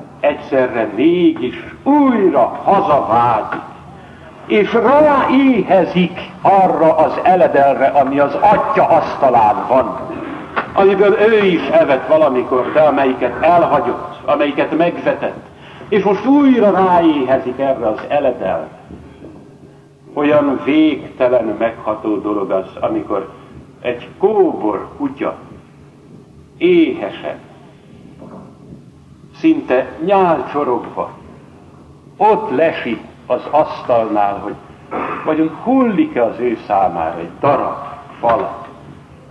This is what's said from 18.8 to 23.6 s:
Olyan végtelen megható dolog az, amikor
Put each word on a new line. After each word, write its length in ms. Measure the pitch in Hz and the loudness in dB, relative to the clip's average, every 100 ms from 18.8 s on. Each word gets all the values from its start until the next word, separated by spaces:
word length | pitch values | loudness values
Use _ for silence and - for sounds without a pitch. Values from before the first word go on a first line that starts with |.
| - - - - - - - - - - - _ - | -20 -20 -20 -20 -20 -20 -20 -20 -20 -20 -20 _ -14
Olyan 460 | 139 147 147 139 127 | -4 2 2 2 -2
végtelen 920 | 127 151 156 131 - - 127 123 110 104 | 0 2 2 0 -10 -2 0 2 -2 -4
megható 580 | 113 113 - 107 110 104 | -4 -4 -8 -6 -4 -4
dolog 340 | 101 104 95 | -2 -4 -2
az, 160 | 98 95 - | -4 -6 -6
amikor 480 | - 110 - 101 95 - - - | -4 -4 -4 -6 -8 -16 -20 -20